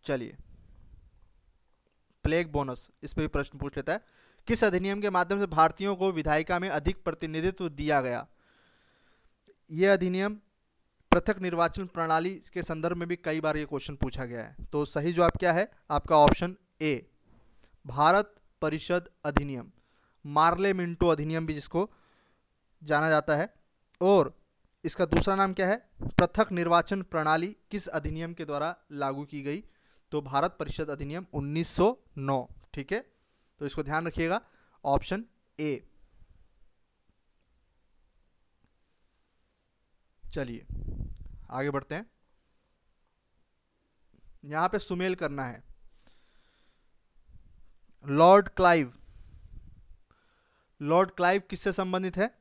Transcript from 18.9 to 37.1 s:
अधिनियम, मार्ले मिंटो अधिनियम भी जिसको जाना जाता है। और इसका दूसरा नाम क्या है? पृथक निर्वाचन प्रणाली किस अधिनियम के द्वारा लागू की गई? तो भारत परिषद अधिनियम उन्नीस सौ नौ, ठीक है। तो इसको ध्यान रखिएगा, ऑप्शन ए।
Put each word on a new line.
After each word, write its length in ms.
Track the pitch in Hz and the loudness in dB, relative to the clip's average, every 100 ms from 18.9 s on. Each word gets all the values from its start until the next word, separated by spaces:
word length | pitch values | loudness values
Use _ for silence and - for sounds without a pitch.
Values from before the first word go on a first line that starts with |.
| 175 175 _ 147 | -2 -4 _ -4
अधिनियम, 460 | 143 143 131 120 _ _ _ _ _ 147 | -2 -4 -8 -12 _ _ _ _ _ -2
मार्ले 480 | 147 165 175 196 | 4 4 4 0
मिंटो 340 | 185 175 170 175 | 0 -4 0 2
अधिनियम 380 | 156 151 160 160 | 2 0 -4 -4
भी 80 | |
जिसको 360 | 151 - 165 202 _ _ _ _ _ _ _ _ _ | -6 -4 -4 -4 _ _ _ _ _ _ _ _ _
जाना 280 | 151 151 160 | -2 0 4
जाता 260 | 156 151 151 | 2 2 -2
है। 180 | 196 _ _ _ _ _ | -2 _ _ _ _ _
और 320 | 180 196 135 - _ _ _ _ | 4 4 4 -2 _ _ _ _
इसका 220 | 165 - 170 | -10 -2 2
दूसरा 280 | - - 190 | 2 2 2
नाम 180 | 196 | 0
क्या 140 | 185 185 | 0 -2
है? 100 | 226 _ - | -2 _ -10
पृथक 500 | - - 175 - 214 | -4 0 0 2 0
निर्वाचन 480 | 175 240 226 - 196 | 2 4 4 4 -4
प्रणाली 520 | 180 165 151 160 180 208 _ | -4 -2 2 2 0 -8 _
किस 160 | 202 180 | -10 -6
अधिनियम 440 | 160 147 156 165 | -6 -4 -6 -8
के 120 | 170 151 | -8 -6
द्वारा 300 | 143 156 175 _ | -4 -4 -6 _
लागू 320 | 147 139 139 143 | -6 -4 -4 -8
की 160 | 147 | -10
गई? 200 | 139 160 - _ _ _ _ | -6 -8 -10 _ _ _ _
तो 100 | 151 | -8
भारत 320 | 139 139 170 - | -4 -2 -2 -4
परिषद 300 | 151 - 151 | -8 -6 -6
अधिनियम 360 | 143 143 160 185 | -6 -8 -10 -8
उन्नीस 360 | 151 139 151 170 | -8 -4 -4 -4
सौ 260 | - 185 254 _ - | 2 2 2 _ -8
नौ, 280 | 139 135 123 - - | -2 -2 -4 -16 -16
ठीक 180 | - 139 | -14 -6
है। 120 | 202 - _ _ _ _ _ | -6 -8 _ _ _ _ _
तो 40 | 143 | -8
इसको 180 | - | -6
ध्यान 240 | 143 156 170 | -4 -2 -2
रखिएगा, 340 | 156 165 196 _ _ _ _ | -2 -2 -2 _ _ _ _
ऑप्शन 400 | 143 139 - 190 233 _ _ - | 0 0 0 -6 -8 _ _ -6
ए। 300 | 151 131 - _ - _ - - _ _ - _ _ _ _ | -4 -4 -8 _ -20 _ -20 -20 _ _ -20 _ _ _ _